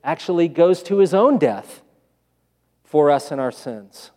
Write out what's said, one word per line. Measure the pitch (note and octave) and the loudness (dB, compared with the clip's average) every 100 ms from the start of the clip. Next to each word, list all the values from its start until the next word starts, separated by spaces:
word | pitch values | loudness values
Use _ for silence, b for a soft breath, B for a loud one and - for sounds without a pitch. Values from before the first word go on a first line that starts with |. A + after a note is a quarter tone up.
actually | C#3 D#3+ - F3 E3+ | -6 -8 -4 -2 -2
goes | D3 F3 F3+ | 2 2 2
to | - G3 | -2 0
his | F#3+ | 2
own | F#3+ B3 C4 | 4 2 2
death | C3 G2+ - - _ _ _ _ _ _ _ _ _ _ _ | 0 -2 -12 -20 _ _ _ _ _ _ _ _ _ _ _
for | D3+ D3 | 0 2
us | C#3+ - | 0 -2
and | C#3 | -6
our | C3 | -6
sins | A#2 C3+ A2 G2 - - | -8 -14 -16 -18 -20 -20